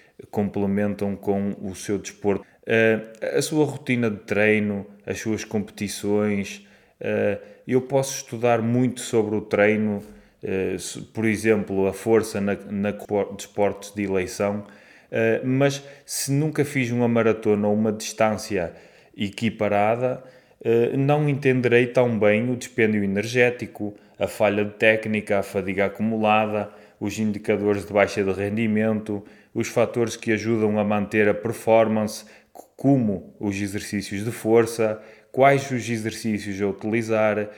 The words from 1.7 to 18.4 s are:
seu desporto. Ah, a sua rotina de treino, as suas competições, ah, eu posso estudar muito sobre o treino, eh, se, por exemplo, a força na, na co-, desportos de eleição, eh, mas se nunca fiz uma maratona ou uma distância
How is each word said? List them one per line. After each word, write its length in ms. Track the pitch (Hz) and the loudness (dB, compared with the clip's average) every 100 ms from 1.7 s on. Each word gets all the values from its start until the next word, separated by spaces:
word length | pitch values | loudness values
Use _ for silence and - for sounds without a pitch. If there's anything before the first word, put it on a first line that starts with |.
seu 240 | 90 - 98 | -10 -6 -6
desporto. 480 | 87 - 104 98 - _ - | -6 -6 -2 -2 -4 _ 0
Ah, 720 | 113 110 110 - - - 139 | 2 4 2 -2 -10 -4 -2
a 40 | |
sua 240 | 139 151 139 | 0 0 0
rotina 460 | 131 - 120 117 | -2 -2 0 0
de 80 | 101 | -2
treino, 640 | - 101 107 107 104 101 98 - - | -4 2 4 4 2 -4 -8 -12 -8
as 140 | 98 | -6
suas 240 | 113 104 | -4 -4
competições, 1200 | - 107 98 - 101 - 101 104 104 101 98 - - _ _ - | -2 -4 -4 -6 -6 -4 0 0 2 -2 -4 -10 -20 _ _ -10
ah, 380 | 107 107 104 101 - - - | -4 0 0 -2 -8 -14 -2
eu 160 | 123 | -2
posso 360 | 127 135 135 - | 2 -2 -2 -6
estudar 440 | - 113 120 117 | -10 -2 2 2
muito 380 | 113 123 127 123 | 2 2 0 -2
sobre 360 | - 117 107 104 | -2 0 2 -2
o 60 | |
treino, 600 | 104 101 104 107 107 101 - - - _ | -2 2 4 2 0 -4 -8 -20 -20 _
eh, 360 | - 95 92 92 | -6 -4 -2 -4
se, 220 | - - | -8 -12
por 240 | 104 110 110 | -12 -2 0
exemplo, 640 | 98 110 104 95 98 95 | 2 4 2 2 0 0
a 60 | |
força 460 | - 113 113 101 104 | 0 2 2 2 -4
na, 160 | 101 98 - | -2 -4 -6
na 240 | 101 101 | -4 -4
co-, 400 | 101 - 104 95 101 | -4 -4 -2 -2 -8
desportos 580 | - - 101 - - | -10 -2 0 -2 -10
de 100 | 104 | -6
eleição, 600 | 98 95 90 - 101 104 104 - - - - | -2 -2 -2 -2 -2 -2 -8 -18 -20 -20 -6
eh, 300 | 117 113 113 | 0 2 0
mas 400 | 131 131 139 139 - - - | 0 2 2 0 -10 -20 -10
se 260 | - - | -8 -2
nunca 320 | 139 156 147 | 0 0 -2
fiz 280 | 143 135 117 | -2 0 -2
uma 160 | 120 120 | 0 2
maratona 600 | 117 110 110 107 104 104 | 4 2 2 2 2 2
ou 60 | |
uma 180 | 107 110 | 2 0
distância 840 | 104 - - 110 101 | -2 -6 0 0 0